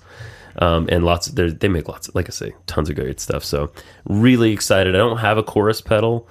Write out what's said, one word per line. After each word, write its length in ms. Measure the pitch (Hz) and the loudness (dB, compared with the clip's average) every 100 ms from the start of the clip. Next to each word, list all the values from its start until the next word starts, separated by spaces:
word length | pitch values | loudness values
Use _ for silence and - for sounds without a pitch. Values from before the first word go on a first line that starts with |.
| - - - - - - | -18 -20 -20 -20 -14 -2
Um, 280 | 85 82 80 | 2 2 2
and 120 | 87 | 2
lots 240 | 85 87 - | 2 0 -2
of, 80 | - | -2
they're, 160 | 85 | -2
they 160 | 80 101 | 0 -2
make 200 | 87 - | -2 -4
lots 200 | - - | -14 -8
of, 60 | 92 | -6
like 120 | 87 | -6
I 20 | |
say, 220 | - - - - | -8 -12 -12 -8
tons 220 | - 78 | -4 -4
of 40 | 73 | -4
great 240 | 67 69 | -6 -8
stuff. 240 | - 71 | -6 -6
So 280 | - 71 78 - - - - | -4 -4 -4 -10 -20 -16 -4
really 440 | 101 123 123 113 | 2 4 6 4
excited. 420 | 101 - 98 92 | 0 2 2 4
I 60 | 92 | 2
don't 180 | 117 113 | 2 2
have 200 | 107 110 | 0 0
a 40 | |
chorus 380 | - 110 104 113 | 0 0 0 0
pedal 460 | - 107 113 117 - | 0 0 2 -2 -6